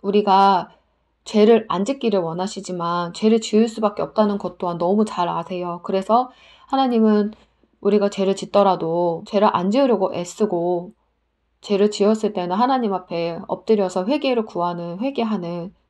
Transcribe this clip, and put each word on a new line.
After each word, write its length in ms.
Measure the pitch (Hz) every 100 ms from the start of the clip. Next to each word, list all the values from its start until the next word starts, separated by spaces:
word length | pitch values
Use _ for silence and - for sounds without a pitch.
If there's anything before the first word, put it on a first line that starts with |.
우리가 680 | 196 208 208 190 196 185 - _ _ _ _ _
죄를 400 | - 214 214 226 220
안 160 | 175
짓기를 360 | 202 277 233 196
원하시지만 920 | 165 170 190 - 202 180 170 175 175
죄를 260 | - 220 226
지을 280 | 226 214 226
수밖에 340 | 220 214 -
없다는 360 | - - 208 202
것 200 | 180 -
또한 200 | 180 170
너무 260 | 175 208
잘 240 | 214 - 170
아세요. 520 | 170 170 180 175 175
그래서 480 | - 190 196 226 254 - - _ -
하나님은 640 | 269 262 233 220 208 208 - _ _ _ _
우리가 300 | 202 202 202
죄를 260 | 202 190 190
짓더라도 880 | 185 202 196 175 165 170 175 165 -
죄를 220 | 202 208
안 160 | 180 185
지으려고 440 | 208 247 208 190
애쓰고 800 | - 175 - 208 175 175 175 180 - _ _ _ _ _ _
죄를 300 | - 196 208
지었을 440 | 208 202 220 214
때는 220 | 196 175 185
하나님 360 | 247 262 226
앞에 480 | 185 - 170 170 170 196
엎드려서 560 | 185 - 214 185 185
회개를 400 | 190 294 285 240
구하는, 540 | 220 175 175 175 170 175
회개하는 760 | 262 277 226 202 170 175 175 _